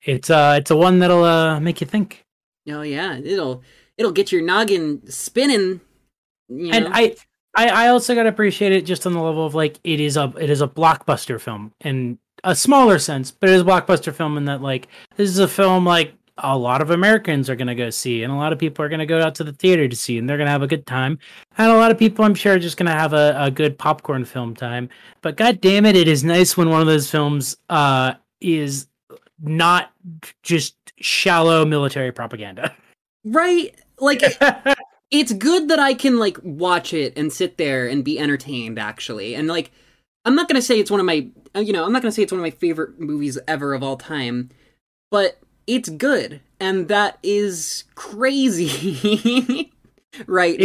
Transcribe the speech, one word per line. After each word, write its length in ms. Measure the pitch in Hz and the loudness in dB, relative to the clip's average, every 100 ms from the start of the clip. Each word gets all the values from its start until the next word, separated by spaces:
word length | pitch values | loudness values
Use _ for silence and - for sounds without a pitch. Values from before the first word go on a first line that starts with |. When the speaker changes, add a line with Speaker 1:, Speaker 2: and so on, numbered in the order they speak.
Speaker 1:
It's, 280 | - 135 - | -4 -4 2
uh, 260 | 160 147 147 | 4 6 4
it's 120 | 143 | 4
a 60 | 156 | 4
one 220 | 180 185 | 6 6
that'll, 240 | 180 175 | 6 6
uh, 360 | 170 165 160 156 | 6 4 2 0
make 200 | 160 165 | -4 -4
you 60 | 147 | -4
think. 380 | 214 202 - _ _ _ _ - | -4 -4 -8 _ _ _ _ -14
Speaker 2:
Oh, 140 | 151 | -12
yeah. 360 | 151 143 185 131 | -8 -8 -8 -10
It'll, 440 | 143 190 143 127 _ _ _ - | -6 -4 -4 -8 _ _ _ -4
it'll 140 | 226 | -2
get 200 | 175 - | 0 0
your 100 | 180 | 0
noggin 680 | 165 190 220 190 156 147 - | 0 0 2 0 -2 -6 -10
spinning, 720 | - - - 277 226 185 185 _ _ _ _ _ _ _ | -14 -6 0 2 2 0 -4 _ _ _ _ _ _ _
you 240 | 127 170 | -10 -2
Speaker 1:
And 140 | 226 - | 0 0
Speaker 2:
know? 40 | |
Speaker 1:
I, 220 | - 226 226 _ _ _ - | 2 0 0 _ _ _ 0
I, 120 | 233 | 2
I 200 | 170 240 | 4 4
also 260 | 247 240 | 4 2
gotta 140 | 240 220 | 2 2
appreciate 420 | 214 214 185 202 | 2 0 2 2
it 140 | 190 160 | 2 0
just 200 | 180 185 | -4 -2
on 60 | |
the 80 | 170 | -2
level 240 | 160 156 | -2 -2
of, 100 | 156 | -2
like, 240 | 151 156 151 | 0 -2 -2
it 160 | - 156 | -6 -2
is 160 | 151 143 | 0 0
a, 160 | 139 - | -2 -4
it 80 | 156 | -2
is 120 | 143 | 0
a 60 | 139 | 0
blockbuster 720 | 151 160 160 - 135 - 117 | 2 2 2 0 -4 -2 -10
film 320 | - 107 107 _ | -8 -12 -14 _
in 360 | 151 135 123 120 _ _ | -6 -4 -4 -8 _ _
a 100 | 185 | -4
smaller 440 | 165 - 277 247 180 | 0 4 6 6 4
sense, 320 | - 143 131 | 2 -6 -8
but 200 | _ 196 | _ 4
it 40 | |
is 80 | 185 | 4
a 20 | |
blockbuster 500 | 180 180 165 180 - | 6 2 2 0 0
film 220 | 143 156 147 | -6 -6 -4
in 80 | 143 | -4
that, 160 | 139 | -6
like, 260 | 139 131 - - - - | -6 -6 -8 -20 -20 -4
this 120 | 202 | -2
is 100 | 180 | 2
a 100 | 185 | 0
film, 360 | - 196 185 | 2 2 4
like, 300 | 180 170 160 _ _ - | 4 2 0 _ _ -10
a 140 | 135 135 | -4 -2
lot 240 | 120 127 | 0 -2
of 80 | 151 | 0
Americans 640 | 170 196 220 214 147 127 | 2 4 2 2 -2 -2
are 60 | 123 | -4
gonna 180 | 127 | -4
go 160 | 120 120 | -4 -6
see, 320 | - 127 117 | -6 -4 -4
and 100 | 117 | -4
a 40 | 139 | -4
lot 180 | 151 | -4
of 40 | 160 | -2
people 240 | 160 143 | -4 -4
are 60 | 147 | -6
gonna 160 | 156 | -4
go 160 | 156 165 | -2 0
out 140 | 160 | 0
to 100 | 151 | -2
the 80 | 151 | -10
theater 340 | 143 185 180 139 | -2 2 4 2
to 100 | 120 | -2
see, 200 | - 117 | -6 -4
and 100 | 123 | -4
they're 120 | 143 | -2
gonna 100 | 147 | 0
have 140 | 143 | 0
a 40 | 135 | -2
good 200 | 151 139 | -4 -4
time. 320 | 127 131 151 - - _ - | -4 -4 -4 -12 -20 _ 0
And 120 | 226 | 4
a 60 | 226 | 6
lot 140 | 226 | 6
of 80 | 226 | 4
people, 260 | 226 220 | 2 4
I'm 100 | 214 | 2
sure, 200 | 202 202 | 4 2
are 40 | 190 | 2
just 200 | 170 - | 0 -2
gonna 140 | 175 156 | -2 0
have 140 | 156 | 0
a, 240 | 151 147 139 | 4 4 2
a 120 | 143 | -2
good 260 | 131 151 139 | 0 -2 0
popcorn 480 | 151 151 - 135 | -2 -2 -4 -6
film 300 | 123 131 120 | -6 -10 -10
time. 340 | 110 123 120 123 - - _ | -10 -10 -8 -10 -16 -20 _
But 160 | 165 151 | -8 0
God 240 | 226 185 | 2 4
damn 240 | 185 196 | 2 4
it, 120 | 214 190 | 6 6
it 120 | 160 | 4
is 160 | 147 | 2
nice 320 | 147 170 180 - | 2 2 2 2
when 140 | 165 | 2
one 100 | 160 | 4
of 60 | 160 | 4
those 240 | 156 139 | 2 0
films, 480 | 156 147 147 127 - _ | -2 -2 -2 -6 -10 _
uh, 460 | 165 143 131 131 123 _ _ | 0 2 2 0 -4 _ _
is 460 | 185 160 143 139 135 _ _ - _ _ | -2 -2 -2 -8 -12 _ _ -20 _ _
not 480 | 151 156 165 175 - _ 185 160 - _ | -6 0 2 2 -2 _ -20 -20 -20 _
just 340 | - 170 139 _ - _ | -4 -2 -2 _ -20 _
shallow 640 | - - - 170 165 160 156 | -6 -2 2 4 4 4 2
military 460 | 151 139 139 127 | 0 -2 -4 -8
propaganda. 640 | 123 120 110 104 92 - - _ _ _ _ | -8 -12 -12 -16 -8 -8 -8 _ _ _ _
Speaker 2:
Right? 500 | 214 254 359 349 - _ _ _ | -4 -2 2 0 -2 _ _ _
Like, 240 | 269 277 - - 277 - 269 | 0 2 0 2 0 0 -2
Speaker 1:
<laughs> 400 | 277 - _ _ | -2 -4 _ _
Speaker 2:
it's 240 | 294 302 | 0 0
good 340 | 202 233 359 302 | 0 2 2 2
that 100 | 311 | 2
I 140 | 277 | 2
can, 260 | 254 269 240 | 0 0 2
like, 200 | 208 180 | 0 -4
watch 520 | 180 147 180 175 175 | -14 -6 -2 -2 -2
it 240 | 165 135 - | -6 -6 -4
and 120 | 151 | -8
sit 280 | - - - | -4 -6 -4
there 280 | 151 131 123 | -4 -2 -2
and 160 | 139 | -4
be 160 | 139 151 | -4 -4
entertained, 600 | 147 143 135 131 113 110 | -4 -4 -6 -10 -10 -8
actually. 560 | 107 107 - 107 101 | -10 -10 -12 -10 -10
And, 120 | 120 156 | -6 -4
like, 260 | 170 - _ _ _ _ _ | -6 -8 _ _ _ _ _
I'm 100 | 226 | 0
not 140 | 277 349 | 0 2
gonna 140 | 269 | -2
say 160 | 247 233 | 2 0
it's 100 | 202 | 2
one 100 | 202 | 0
of 60 | 185 | 0
my, 220 | 156 127 _ _ | -2 -4 _ _
uh, 60 | 196 | -6
you 140 | 208 | -2
know, 100 | 196 | -2
I'm 80 | 170 | -2
not 80 | 254 | -2
gonna 120 | 247 | -2
say 100 | 220 | -2
it's 100 | 202 | -2
one 60 | 190 | -2
of 40 | |
my 60 | 165 | -6
favorite 480 | - 175 160 156 - | -4 -4 -2 -6 -8
movies 400 | 156 147 147 135 - | -8 -6 -6 -8 -8
ever 280 | 151 143 | -6 -4
of 80 | 139 | -6
all 160 | 135 131 | -6 -10
time, 500 | - 151 123 120 123 _ _ _ _ _ _ | -10 -8 -6 -6 -8 _ _ _ _ _ _
but 280 | 208 190 - _ _ - | -2 0 -4 _ _ -4
it's 220 | 247 254 | -4 -4
good, 520 | 156 262 262 131 143 _ _ | -4 -2 -2 -4 -14 _ _
and 300 | 190 190 170 | -4 -4 -2
that 300 | 202 208 - | 0 -2 -4
is 600 | - 202 208 175 156 - - | -4 -2 -2 -6 -10 -12 -14
crazy 1800 | - - 202 254 277 262 175 170 135 175 139 180 214 233 247 247 269 320 _ _ _ | -20 -18 -4 -2 2 0 0 -4 -4 -6 -2 -2 0 0 -2 -2 -6 -8 _ _ _
<laughs> 240 | _ - - | _ -20 -4
right 280 | 185 175 | 0 0
Speaker 1:
It 20 | 170 | 2